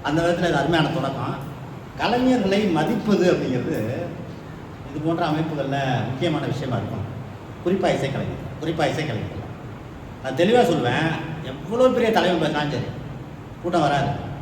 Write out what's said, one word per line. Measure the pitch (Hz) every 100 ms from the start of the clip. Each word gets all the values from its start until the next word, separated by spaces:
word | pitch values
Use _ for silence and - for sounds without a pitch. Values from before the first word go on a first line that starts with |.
அந்த | 139 156
விதத்துல | 170 175 175
இது | 147
அருமையான | 143 170 156
தொடக்கம். | 170 135 117 123 - - - - - - -
கலைஞர்களை | 170 247 262 247 190 196 214
மதிப்பது | 156 160 226 208 190 180
அப்படிங்கிறது | 156 139 123 - - 107 - - - - - - - - - -
இது | 151
போன்ற | 156 165 170
அமைப்புகள்ல | 156 165 151 131 139 139 123 107
முக்கியமான | - 170 147 135
விஷயமா | - 139 110
இருக்கும். | 98 110 101 - - - - -
குறிப்பா | 175 190 175
இசைக்கலைஞர்கள், | 135 139 - 101 - - -
குறிப்பா | 160 165 143
இசைக்கலைஞர்கள். | - 151 107 98 - - - - - - - - -
நான் | 135 131
தெளிவா | 185 240
சொல்லுவேன், | 190 156 123 131 160 156 - - -
எவ்வளவு | - - 226 254
பெரிய | 247 226
தலைவன் | 185 175 175
பேசினாலும் | 156 151 147
சரி, | - - - - - - - - -
கூட்டம் | 175 175
வராது. | 147 143 135 - - -